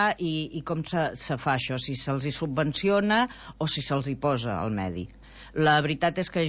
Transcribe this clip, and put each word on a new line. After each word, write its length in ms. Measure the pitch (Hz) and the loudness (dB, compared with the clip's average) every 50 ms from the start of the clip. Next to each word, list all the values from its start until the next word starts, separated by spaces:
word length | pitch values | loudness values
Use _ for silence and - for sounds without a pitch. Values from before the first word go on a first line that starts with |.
| 208 208 - - | 4 4 2 0
i, 140 | 180 165 156 156 156 - - 165 | -2 -2 -2 -2 -4 -4 -6 -8
i 40 | 139 | -4
com 160 | - 170 160 156 | -4 -4 -4 -2
se, 240 | - - 165 156 - - 127 | -2 0 0 0 0 -2 -4
se 180 | - - 123 117 | -4 -4 -4 -2
fa 160 | - 147 135 | 0 0 0
això, 240 | 127 - - 135 127 | 0 0 -2 -4 -4
si 160 | - - 135 | -4 -4 -4
se'ls 320 | 123 - 143 135 135 131 | -4 -2 -2 -2 -2 -2
hi 80 | 147 131 | -2 -2
subvenciona 840 | - 165 151 131 143 151 156 143 - - 196 202 202 202 208 214 226 247 247 - - - - - | -2 -4 -2 0 0 0 0 0 0 2 4 4 4 4 4 4 4 2 2 -2 -12 -16 -14 -6
o 120 | - 156 156 | -4 0 0
si 140 | - 151 135 | 0 0 0
se'ls 260 | - 143 139 123 139 | 0 0 0 0 -2
hi 60 | 135 - - | -4 0 2
posa 320 | 147 135 117 117 120 101 85 | 2 2 2 0 -2 -2 -2
al 160 | 92 110 107 | -2 -2 0
medi. 320 | 101 95 92 85 90 87 - - - - - - - - - - | -2 -2 -2 -4 -6 -8 -10 -12 -20 -20 -20 -20 -20 -16 -8 -2
La 240 | - 156 156 151 151 | 2 4 6 6 4
veritat 400 | 143 151 156 143 175 170 170 190 | 4 0 0 2 0 0 2 0
és 80 | 180 - | -4 -2
que 140 | - 180 165 | 0 0 0